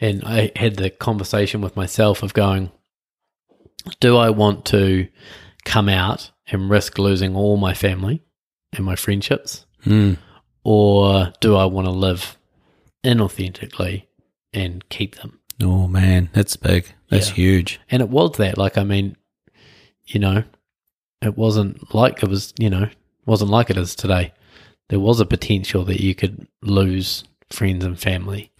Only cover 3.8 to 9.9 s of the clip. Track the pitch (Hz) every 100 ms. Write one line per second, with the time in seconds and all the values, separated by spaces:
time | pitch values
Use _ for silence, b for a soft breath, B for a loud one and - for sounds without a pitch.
3.8 | - - 123 120 113 107 104 101 - 101
4.8 | 95 95 98 B B B B B - 110
5.8 | 101 95 92 - - _ - 98 95 104
6.8 | - - 98 92 95 95 104 101 95 -
7.8 | 98 92 98 160 _ _ _ _ _ -
8.8 | 95 92 - 101 - 139 - - _ _
9.8 | -